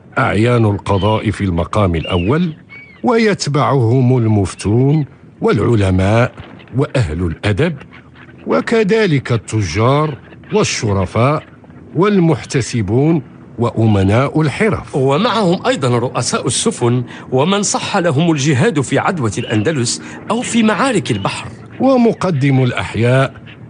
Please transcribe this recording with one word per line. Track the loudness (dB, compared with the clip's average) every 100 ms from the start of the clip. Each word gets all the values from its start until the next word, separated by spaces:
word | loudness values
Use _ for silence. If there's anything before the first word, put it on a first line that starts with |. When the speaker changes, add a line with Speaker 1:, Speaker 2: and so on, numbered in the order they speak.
| -10 -2
Speaker 1:
أعيان | 0 2 2 4 2
القضاء | 0 -2 0 0 0 -2
في | -2
المقام | -2 -2 -2 0 0 0
الأول، | -2 -2 0 0 0 -4 -16 -20 -20 -6
ويتبعهم | 0 2 2 0 -2 0 2 2 2 4 4 2
المفتون | 2 2 0 -4 0 2 2 2 -2 -10 -20 -4
والعلماء | 0 2 2 2 2 2 2 2 0 -4 -20 -20 -8 -4
وأهل | -2 0 -2 -2
الأدب، | -4 -4 -2 0 -2 -4 -14 -20 -20 -20 -20 -12 -4
وكذلك | -2 0 0 2 2 2 0 0
التجار | -4 -2 -4 -2 0 2 2 0 -6 -14 -20 -4
والشرفاء | 0 0 -2 -2 -2 -2 0 0 0 -6 -20 -20 -20 -8 0
والمحتسبون | 2 4 2 0 -2 -4 -2 -2 0 2 2 0 -2 -16 -12 -4
وأمناء | -2 2 2 4 4 2 2 0
الحرف. | -2 0 -2 -2 -4 -2
Speaker 2:
ومعهم | 2 2 0 0 0 0 -2
أيضا | -2 0 0
رؤساء | -2 -4 -4 -4 -2
السفن | -2 -2 0 0 0 -4 -12 -4
ومن | 0 0 0
صح | -2 -4 -2 -2
لهم | 0 2 2
الجهاد | 2 2 2 2 0
في | 0 0
عدوى | 0 -2 -4 -4
الأندلس | -4 -2 0 0 -2 -4 -10 -12 -6
أو | -4
في | -2 0
معارك | 2 2 0 0 -2
البحر. | -4 -4 -6 -14 -16 -14 -2
Speaker 1:
ومقدم | 2 4 2 2 -2 0 2 2
الأحياء | 2 -2 -6 0 2 2 0 -4 -20 -20